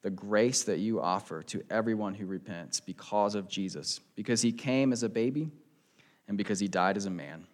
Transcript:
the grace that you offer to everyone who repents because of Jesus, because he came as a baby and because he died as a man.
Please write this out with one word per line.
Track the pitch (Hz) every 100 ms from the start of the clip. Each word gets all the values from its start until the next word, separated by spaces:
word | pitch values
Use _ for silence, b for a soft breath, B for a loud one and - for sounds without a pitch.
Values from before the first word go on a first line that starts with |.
the | 101
grace | 95 101 104 120 135
that | - 85
you | 110 110
offer | 85 95 - 80
to | 80 - -
everyone | 107 113 110 104
who | 101 92
repents | 95 92 85 82 -
because | - 90 - 104 101
of | 104 98
Jesus, | - 95 78 80 - _ -
because | 107 117
he | 117
came | 117 123 131 135
as | 120
a | 117
baby | 113 120 139 156 - _ b b b b b -
and | 101
because | 101 101
he | 98
died | 92 90 98
as | 98
a |
man. | 87 71 82 90